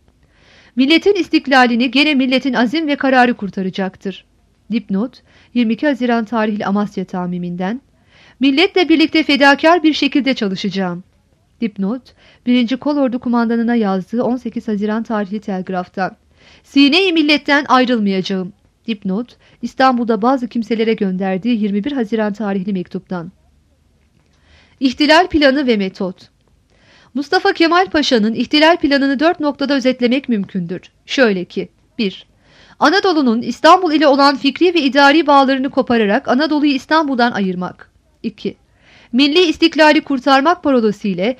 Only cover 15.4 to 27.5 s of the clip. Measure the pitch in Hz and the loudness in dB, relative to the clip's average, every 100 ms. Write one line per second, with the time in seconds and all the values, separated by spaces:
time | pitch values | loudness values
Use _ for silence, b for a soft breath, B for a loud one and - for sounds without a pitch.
15.4 | - 185 185 185 180 - 180 - _ b | -6 -8 -6 -8 -8 -6 -8 -8 _ b
16.4 | b b _ 277 277 330 392 330 294 294 | b b _ 2 4 4 2 0 2 0
17.4 | 302 285 269 254 247 240 202 190 180 190 | 2 0 2 2 2 0 0 -2 -4 -6
18.4 | 185 - _ _ - 214 190 185 214 _ | -8 -14 _ _ -10 -8 -6 -6 -8 _
19.4 | b b 240 - 262 240 226 220 240 269 | b b -10 0 0 2 -2 0 0 -2
20.4 | 247 240 220 226 226 220 196 185 196 190 | -4 -6 -4 -2 -2 -2 -2 -4 -4 -4
21.4 | 226 226 208 202 285 277 214 220 214 202 | -2 -2 -2 -2 -4 -4 -4 -4 -4 -4
22.4 | 214 196 185 190 170 185 - 185 170 _ | -6 -6 -4 -6 -8 -12 -10 -12 -12 _
23.4 | _ _ _ _ _ _ _ _ _ b | _ _ _ _ _ _ _ _ _ b
24.4 | b b b b 269 - 294 320 370 311 | b b b b -4 0 4 4 4 2
25.4 | 285 269 254 214 190 - 185 - - _ | 2 2 0 0 -2 -4 -8 -8 -20 _
26.4 | _ _ _ b b b b 254 285 370 | _ _ _ b b b b -8 -2 0
27.4 | 392 | 0